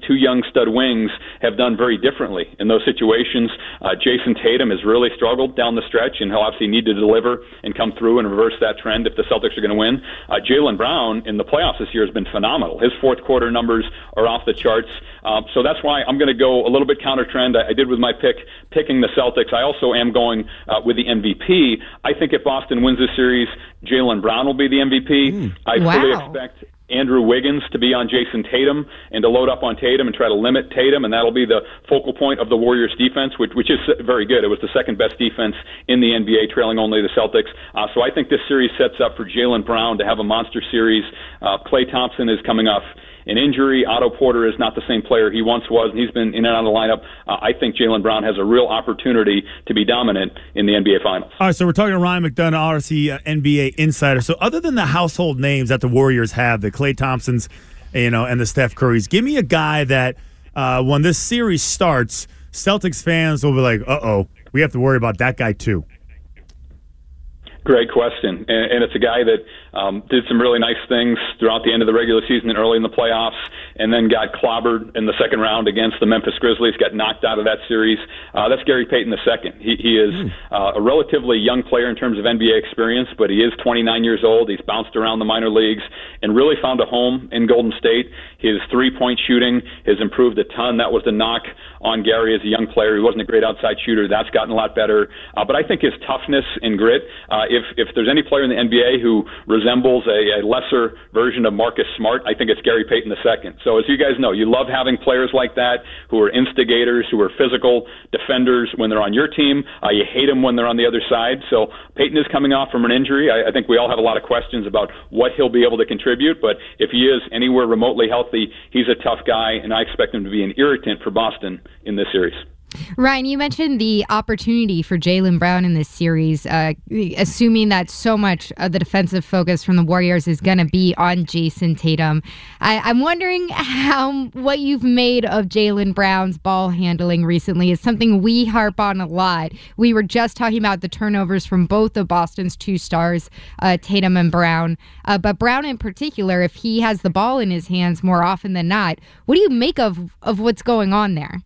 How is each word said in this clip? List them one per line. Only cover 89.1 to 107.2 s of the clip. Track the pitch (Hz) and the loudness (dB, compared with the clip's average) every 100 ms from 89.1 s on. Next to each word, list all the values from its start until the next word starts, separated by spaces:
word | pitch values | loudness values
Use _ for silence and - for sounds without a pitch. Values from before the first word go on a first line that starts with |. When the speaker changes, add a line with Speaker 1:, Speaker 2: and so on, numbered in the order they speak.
| 123 - | -2 0
Speaker 1:
shooting | 123 123 123 120 - | 2 2 0 -4 -10
has | - 104 | 0 0
improved | 107 - 123 107 | 0 2 2 2
a | |
ton. | 101 - 120 117 | -4 -2 -2 0
That | 117 | 0
was | 110 | 0
the | 120 | 0
knock | 107 110 117 - - - - | 0 0 -2 -8 -18 -20 -6
on | 110 113 | -4 -2
Gary | 107 110 113 | 2 2 2
as | 110 | 0
a | 104 | 0
young | 110 113 | -2 0
player. | - 107 107 | 0 2 4
He | |
wasn't | 113 110 | 2 2
a | 104 | 0
great | 113 | 2
outside | 110 107 117 107 | 2 0 -4 -4
shooter. | - 110 101 | -2 0 2
That's | 104 113 | 0 0
gotten | 117 110 | -2 0
a | 113 | -2
lot | 107 | -2
better. | - 107 107 104 - - - | 0 2 2 2 -6 -12 -6
Uh, | |
but | 104 | -2
I | 139 | -2
think | 160 196 | 0 0
his | 139 - - | 0 -2 -8
toughness | 131 - 143 123 - | -8 -2 -2 -2 -6
and | 113 104 | -4 2
grit, | 113 131 - - - | 4 2 0 -18 -6
uh, | 107 110 | -4 0
if, | 120 117 - | -2 -2 -4
if | 117 | -4
there's | - 113 | 0 0
any | 143 | 0
player | 147 143 | 0 0
in | 135 | 0
the | 113 | 0
N | 120 | 2
B | 120 | 2
A | 120 127 | 2 2
who | 117 110 101 - - | 2 0 -2 -10 -2
resembles | 110 110 123 127 123 117 | 0 2 2 2 2 2
a, | 107 107 104 | 2 2 0
a | 104 | 0
lesser | 127 127 131 113 - - | -2 0 0 0 -4 -6
version | 110 123 120 113 | 0 0 2 0
of | |
Marcus | 104 117 113 107 - | 2 -2 0 -6 -2
Smart, | 110 123 123 | -2 -2 -2
I | |
think | 107 113 | -4 0
it's | 107 | 0
Gary | - 117 107 | 2 0 2
Payton | 117 113 | -2 -2
the | 98 | -2
second. | 123 110 104 - | 0 -2 -4 -6
So | - 113 | 0 2
as | 113 | 2
you | 139 | 2
guys | 143 127 | 2 2
know, | 127 | 0
you | 101 110 | 0 2
love | 123 131 | 2 0
having | 131 131 127 | -2 -2 -2
players | - 127 127 | 0 0 2
like | 131 123 - | 0 -2 -2
that | 123 123 - - - | 0 -2 -6 -20 -4
who | 113 | 2
are | 104 | 2
instigators, | 123 127 - 120 117 120 120 110 | 2 -2 0 2 2 2 0 0
who | 113 | 0